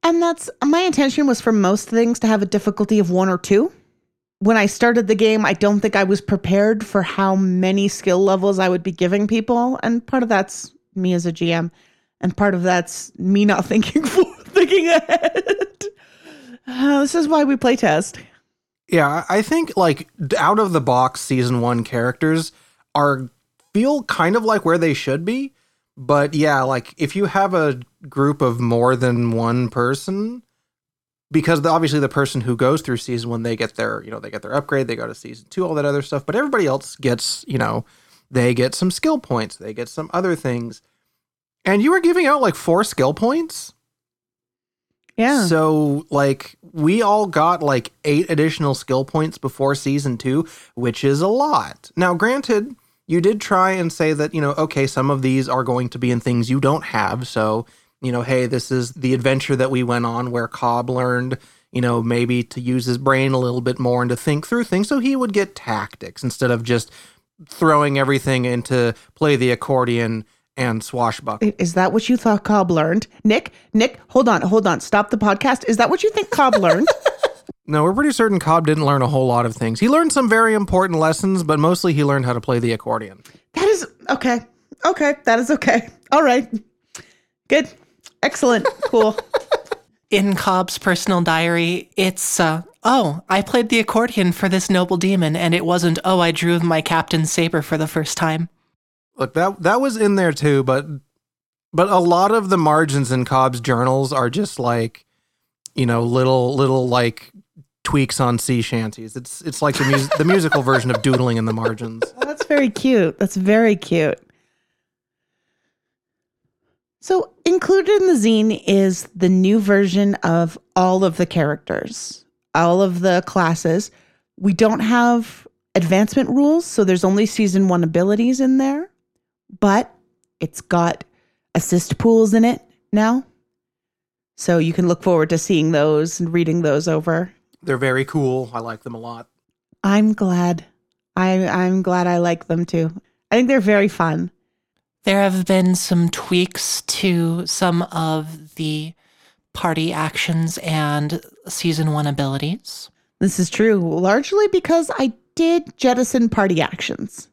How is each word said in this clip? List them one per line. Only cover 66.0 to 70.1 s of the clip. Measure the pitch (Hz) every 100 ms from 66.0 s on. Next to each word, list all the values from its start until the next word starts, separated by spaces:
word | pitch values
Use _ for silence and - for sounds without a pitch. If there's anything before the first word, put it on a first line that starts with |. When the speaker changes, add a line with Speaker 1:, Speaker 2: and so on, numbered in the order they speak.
| 95 -
Speaker 2:
instead | 127 - 127
of | 120
just | 117 120 - - - _ _ _ 156
throwing | - 160 151 147 139
everything | 135 139 139 127 123
into | 123 120 127 120 110 _ _
play | 156 139
the | 127
accordion | 120 - 135 123 117 113